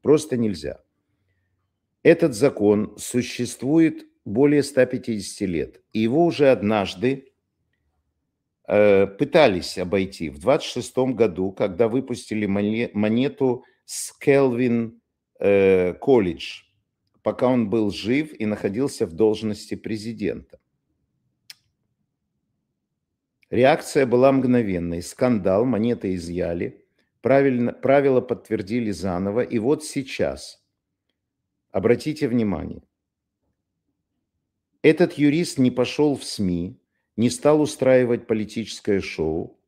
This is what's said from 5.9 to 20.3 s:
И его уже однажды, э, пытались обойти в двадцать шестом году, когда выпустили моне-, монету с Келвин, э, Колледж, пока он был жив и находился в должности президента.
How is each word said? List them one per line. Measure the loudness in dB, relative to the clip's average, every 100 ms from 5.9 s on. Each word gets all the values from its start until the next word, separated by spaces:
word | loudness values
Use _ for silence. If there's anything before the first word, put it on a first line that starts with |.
И | -2
его | 0 2
уже | 0 4 4
однажды, | 4 2 0 -2 -2 -4 -4 -10 _ _ _ _ _ _ _ _ _ _ _ _ _ -2
э, | 4 6 6 2
пытались | -2 0 4 4 2 -6 -8
обойти | -4 -2 -2 -6 -10
в | -4
двадцать | 0 0 -2
шестом | -10 -6 -4 -2
году, | 0 0 0 -6
когда | -2 -6 0 0
выпустили | 0 -4 -10 -8 -6 -2
моне-, | -2 -2 -2 -4
монету | -2 0 0 -2 -2 -2 -2 _ _
с | _ -12 -12 -6
Келвин, | 2 4 2 0 0 0 -4 -10 _ _ _ _
э, | 2 4 6 4 2
Колледж, | -2 4 4 4 -4 -12 -16 _ _ _ _ _ _
пока | -6 -2 0
он | 2 0
был | 0 -2
жив | -4 -4 -2 -4 -6
и | -6
находился | -4 -4 -2 -4 -4 -6
в |
должности | 0 0 2 -4 -8 -10
президента. | -12 -8 -10 -10 -6 -6